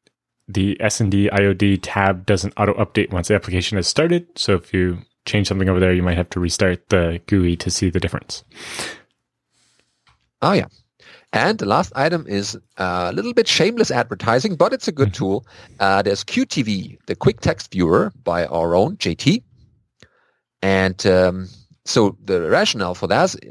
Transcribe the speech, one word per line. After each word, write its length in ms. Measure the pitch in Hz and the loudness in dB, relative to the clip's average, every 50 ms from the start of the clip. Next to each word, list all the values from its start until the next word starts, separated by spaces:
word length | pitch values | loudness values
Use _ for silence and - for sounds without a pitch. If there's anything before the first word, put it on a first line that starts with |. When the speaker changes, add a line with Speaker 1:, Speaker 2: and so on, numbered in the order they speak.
| _ _ _ _ _ _ _ _ _ - | _ _ _ _ _ _ _ _ _ -6
Speaker 1:
the 280 | 98 104 95 101 - - | -2 0 0 0 0 0
S 200 | - 104 - - | -2 -2 0 0
N 100 | 113 98 | 0 2
D 180 | 98 98 101 101 | 2 2 2 2
I 140 | - 98 101 | 2 2 2
O 80 | 101 95 | 2 2
D 240 | 90 104 101 98 | 2 2 2 2
tab 480 | 92 - - - 101 98 98 95 90 95 | 0 -2 -4 -2 0 0 0 0 -2 0
doesn't 280 | - 104 90 95 104 - | 0 0 0 0 -4 -2
auto-update 540 | - 104 98 - - 104 - - 107 - - | 0 0 0 2 0 -2 0 0 -2 0 0
once 180 | 92 90 87 - | -2 -4 0 0
the 60 | 107 | 0
application 420 | 98 - - 92 90 87 - 110 | 0 0 -2 -4 -2 -2 -2 -2
has 100 | 95 85 | -2 -2
started, 400 | - - - 156 170 175 175 175 _ - | -2 0 0 2 2 2 0 -2 _ -10
so 180 | - - - 101 | -8 -2 0 0
if 180 | 87 - - - | 0 -2 -2 -2
you 240 | 95 90 90 87 92 - _ _ _ - | 0 0 0 -2 -4 -10 _ _ _ -10
change 200 | - - 104 98 - | -2 0 0 0 0
something 200 | 98 95 95 95 | 0 0 2 2
over 100 | 92 92 | 2 4
there, 120 | 92 92 90 | 4 4 2
you 100 | 90 90 | 2 2
might 140 | 90 87 | 0 0
have 120 | 87 87 - | 0 -2 -4
to 100 | - 90 | -4 -4
restart 480 | 87 85 - - 101 92 87 - _ - | -2 -2 0 0 0 0 0 -2 _ 0
the 320 | - 90 85 85 85 87 - | 2 2 2 2 -2 -6 -4
gui 300 | - 104 98 90 87 85 | 0 2 2 2 2 0
to 140 | 85 - 92 | -2 -2 -4
see 200 | - - 101 92 | -2 0 -2 0
the 100 | - 90 | 0 -2
difference. 440 | - 90 - - - - - - _ _ _ - - - - - - - - - _ _ _ _ _ _ _ _ _ _ _ _ _ _ _ _ _ _ _ _ _ _ _ _ _ _ _ - | -4 -2 -6 -6 -10 -10 -16 -16 _ _ _ -20 -18 -14 -12 -10 -10 -12 -12 -16 _ _ _ _ _ _ _ _ _ _ _ _ _ _ _ _ _ _ _ _ _ _ _ _ _ _ _ -2
Speaker 2:
Oh, 120 | - 156 202 | 0 2 2
yeah. 140 | 165 - - _ _ _ _ _ _ _ - - - _ - - | 2 0 -2 _ _ _ _ _ _ _ -20 -20 -20 _ -4 0
And 260 | 107 127 185 220 214 | 0 2 2 0 0
the 60 | - | 0
last 260 | 98 110 147 185 - - | 2 2 2 2 -2 -2
item 300 | 135 - 165 175 165 143 - | -2 0 0 0 -2 -4 -4
is 300 | 101 101 101 101 104 - _ _ _ | -4 -4 -4 -6 -10 -14 _ _ _
a 360 | - 95 90 87 90 87 87 - | -6 -4 -2 -2 -2 -2 -2 -4
little 180 | 170 214 240 240 | -4 -4 -2 0
bit 160 | 240 220 - | 0 2 2
shameless 420 | - - - 202 240 233 214 - | 2 2 2 2 2 0 0 0
advertising, 640 | 131 123 117 - 104 92 - 117 113 131 - 220 185 | 0 -2 -2 -2 -4 -4 0 2 2 2 2 -2 0
but 160 | 143 170 214 269 | 2 2 2 2
it's 140 | 254 - - | -2 -4 -6
a 40 | 160 | 0
good 160 | 139 131 104 | 0 0 0
Speaker 1:
Mm-hmm. 40 | 90 - 101 | 0 -2 -2
Speaker 2:
tool. 220 | 95 95 110 - _ - - - - - - | -2 -2 -4 -6 _ -20 -20 -20 -16 -6 0
Uh, 220 | 98 98 98 98 98 | 2 2 4 4 2
there's 220 | 101 101 - - | 2 0 -2 -4
Q 200 | - - 240 262 | -4 -2 -2 -2
T 180 | - - 160 123 | -2 -2 -4 -2
V, 360 | 107 202 190 147 - - - _ | -2 -2 -4 -6 -10 -14 -18 _
the 80 | - 185 | -10 -6
quick 260 | - - 202 - - | 0 0 0 0 2
text 300 | - - 156 - - - - | -2 -2 -2 -2 -6 -8 -2
viewer 400 | 92 90 80 87 120 190 208 - - - | -2 2 4 4 2 2 0 -4 -8 -4
by 200 | 87 85 87 85 | -4 -2 -2 -2
our 280 | 58 69 85 82 85 85 | -2 -2 -2 0 2 2
own 240 | 92 104 156 208 - | 2 2 2 -2 -6
J 160 | - 90 78 | -6 -6 -6
T. 280 | - - - 190 254 - _ _ _ _ _ _ _ _ _ _ _ - _ _ _ _ _ _ _ _ _ _ - | -2 0 0 0 0 -2 _ _ _ _ _ _ _ _ _ _ _ -20 _ _ _ _ _ _ _ _ _ _ -4
And, 460 | - 98 98 95 95 95 92 - - | 0 2 2 2 2 0 -2 0 2
um, 420 | 104 92 92 92 92 90 92 92 92 - - _ _ _ _ - | 2 4 4 4 2 0 -2 -8 -12 -14 -20 _ _ _ _ -8
so 320 | - - 123 107 98 - - - | -2 0 2 2 2 0 -4 -6
the 260 | 98 95 87 82 78 | -4 -4 -2 0 0
rationale 440 | 110 170 214 208 - 113 95 90 90 | 0 2 2 0 -2 -4 -4 -6 -6
for 120 | - - | -6 -4
that, 280 | 85 101 131 175 185 - - - - | 0 2 2 2 0 -2 -6 -16 -18